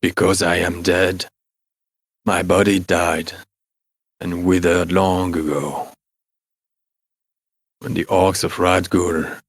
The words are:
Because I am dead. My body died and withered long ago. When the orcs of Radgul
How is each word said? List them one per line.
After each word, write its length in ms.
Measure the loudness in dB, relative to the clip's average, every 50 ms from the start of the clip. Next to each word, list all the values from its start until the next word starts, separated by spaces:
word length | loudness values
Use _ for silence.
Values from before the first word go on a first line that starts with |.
Because 420 | -2 -2 0 2 2 2 2 2
I 140 | 0 0 0
am 260 | 0 0 -2 -4 -4
dead. 440 | -2 0 2 2 2 0 0 -4 -8 -14 _ _ _ _ _ _ _ _ _ _ _ _ _ _ _ _ _ _ _
My 180 | -2 -2 -2
body 360 | 0 2 4 4 4 4 2 2
died 540 | 2 0 0 0 2 0 -2 -2 -4 -8 -14 -18 -20 _ _ _ _ _ _ _ _ _ _ _ _ _ _ _
and 240 | -8 -8 -6 -2 0
withered 480 | 2 2 4 4 2 2 2 2 0
long 440 | 2 2 2 2 2 0 -2 -2 -2
ago. 520 | -4 -4 -2 -4 -4 -4 -6 -8 -8 -10 -12 -14 _ _ _ _ _ _ _ _ _ _ _ _ _ _ _ _ _ _ _ _ _ _ _ _ _ _ _ _ _ _ _ _ _ _ _ _ _
When 140 | -10 -6 -4
the 100 | -4 -4
orcs 380 | 0 2 2 2 2 2 0 -4
of 100 | -6 -2
Radgul 840 | 0 0 2 2 2 0 0 0 0 0 0 -2 -2 -4 -6 -10 -16 _